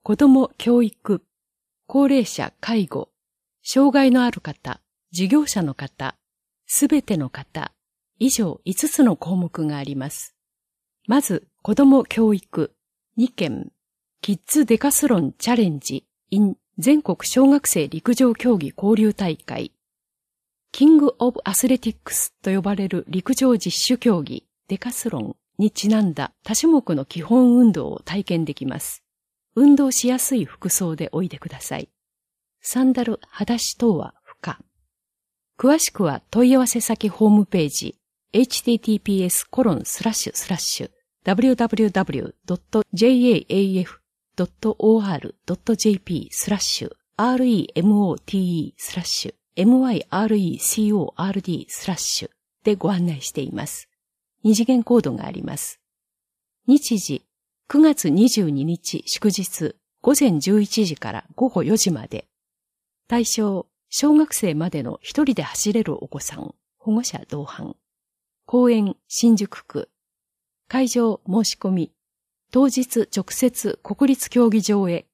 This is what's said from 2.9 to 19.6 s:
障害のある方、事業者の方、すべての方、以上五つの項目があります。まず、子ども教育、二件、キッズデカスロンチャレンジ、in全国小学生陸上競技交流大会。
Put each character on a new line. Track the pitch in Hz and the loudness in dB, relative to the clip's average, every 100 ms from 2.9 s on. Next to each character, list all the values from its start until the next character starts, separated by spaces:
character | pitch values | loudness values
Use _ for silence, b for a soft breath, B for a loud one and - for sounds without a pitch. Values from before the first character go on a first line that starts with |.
| 147 - _ _ _ _ _ | -6 -12 _ _ _ _ _
障 | - 262 277 | -2 4 4
害 | 277 269 | 6 4
の | 254 | 4
あ | 247 | 2
る | - | -4
方、 | - 139 135 - _ _ _ | -12 -12 -12 -12 _ _ _
事 | 175 190 | -4 2
業 | 294 294 | 2 0
者 | 208 | -4
の | 156 131 | -4 -6
方、 | 139 - 135 _ _ _ _ _ - | -12 -8 -10 _ _ _ _ _ -6
す | - 285 | -2 2
べ | 302 | 0
て | - 180 | 0 -4
の | 131 | -4
方、 | - - - - _ _ _ _ _ | -12 -14 -12 -12 _ _ _ _ _
以 | 262 | -2
上 | - 185 - - | 0 -4 -6 -8
五 | 185 302 | -4 -4
つ | - | 2
の | 247 170 | 2 2
項 | 165 185 | -4 -4
目 | 170 - 151 | -4 -4 -6
が | 147 | -6
あ | |
り | 139 135 | -8 -8
ま | 135 | -8
す。 | - - _ _ _ _ _ _ _ - | -12 -18 _ _ _ _ _ _ _ 0
ま | 269 | 0
ず、 | - 185 _ _ | 0 -6 _ _
子 | - 214 | -4 4
ど | 277 | 6
も | 269 - | 6 4
教 | 214 220 | 0 2
育、 | 202 _ 170 151 _ _ _ _ - | 0 _ -6 -6 _ _ _ _ -4
二 | 247 | -4
件、 | - 165 - - _ _ _ _ _ | -2 -6 -6 -12 _ _ _ _ _
キ | - | -6
ッ | 196 - | -6 -2
ズ | 302 254 | 0 2
デ | 226 | 2
カ | 285 | 2
ス | - 294 | 0 2
ロ | 202 | 2
ン | 139 - | 0 -4
チ | - | -2
ャ | 240 | 2
レ | 196 | 2
ン | 147 | -2
ジ、 | - 135 _ _ _ | -8 -10 _ _ _
in | 196 202 - _ - | 0 0 0 _ -2
全 | 170 302 | 2 2
国 | 247 175 | 2 -6
小 | - 254 269 | -2 4 6
学 | 285 - | 4 2
生 | 180 139 | -2 -4
陸 | 160 226 240 | -4 -2 2
上 | 254 | 2
競 | 226 247 208 | 2 0 0
技 | 139 - | -2 -4
交 | 196 220 | 0 2
流 | 214 | 2
大 | 208 190 156 | 0 -4 -6
会。 | - 123 | -10 -10